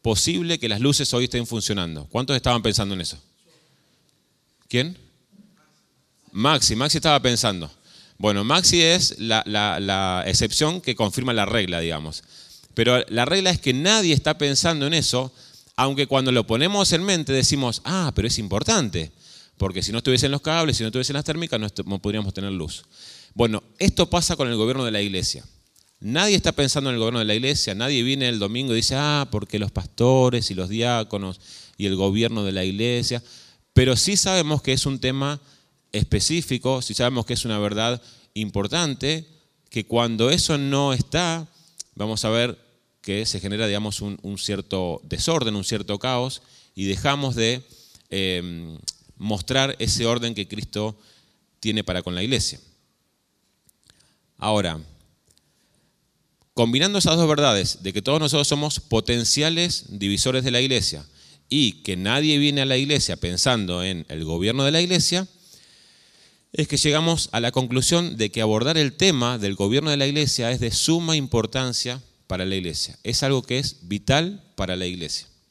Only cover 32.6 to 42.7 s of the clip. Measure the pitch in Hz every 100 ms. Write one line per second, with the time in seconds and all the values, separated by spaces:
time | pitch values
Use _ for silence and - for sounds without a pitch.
32.6 | 92 98 117 120 117 120 - - - _
33.6 | _ - 127 117 - 202 196 185 151 151
34.6 | - 131 143 135 131 135 139 147 _ _
35.6 | _ _ _ 104 - 104 - 170 - 123
36.6 | 127 131 - 104 123 127 113 120 117 104
37.6 | 104 104 117 123 - - _ 104 107 101
38.6 | 101 156 165 127 135 160 160 _ _ _
39.6 | _ 117 101 117 117 110 120 175 - 147
40.6 | 139 139 143 127 - 160 175 165 156 _
41.6 | _ - - - 107 107 113 113 120 -
42.6 | _